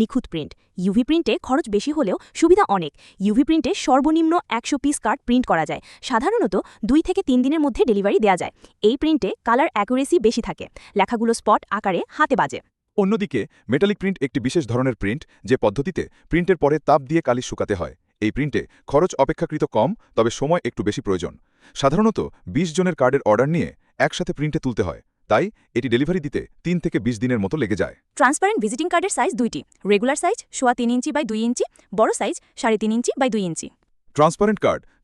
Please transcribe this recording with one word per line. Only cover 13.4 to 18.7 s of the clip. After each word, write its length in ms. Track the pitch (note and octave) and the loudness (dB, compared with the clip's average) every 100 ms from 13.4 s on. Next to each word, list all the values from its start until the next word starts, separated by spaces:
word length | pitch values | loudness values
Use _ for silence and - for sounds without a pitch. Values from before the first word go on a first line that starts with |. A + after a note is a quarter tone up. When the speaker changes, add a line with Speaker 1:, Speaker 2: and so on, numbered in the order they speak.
| F#2+ _ - | -6 _ -4
Speaker 2:
মেটালিক 280 | C#3 G3+ G#3 | 0 0 0
প্রিন্ট 160 | F#3+ F#3 C#3 | -4 -4 -4
একটি 120 | C#3+ A#2 | -4 -2
বিশেষ 180 | F3+ A2+ | -2 -2
ধরনের 240 | A#2+ C3 A#2 | -2 -2 -2
প্রিন্ট, 220 | G2 B2 - _ F#2 | -6 -6 -10 _ -2
যে 80 | B2+ | 2
পদ্ধতিতে 380 | A2 G2+ C#3+ - - _ _ | 2 0 -6 -6 -10 _ _
প্রিন্টের 280 | D#3+ F3 F3+ | -2 0 2
পরে 140 | C#3+ D3+ - | 2 2 2
তাপ 120 | D3+ C3 | 2 2
দিয়ে 140 | E3 D#3 | -2 0
কালি 160 | B2 | -2
শুকাতে 320 | - A2 F#2+ G2 | -4 -8 -4 -4
হয়। 140 | D2+ - _ _ | -6 -12 _ _
এই 80 | G#2+ | -4
প্রিন্টে 280 | A#2+ C#3+ - - | -2 -2 -4 -6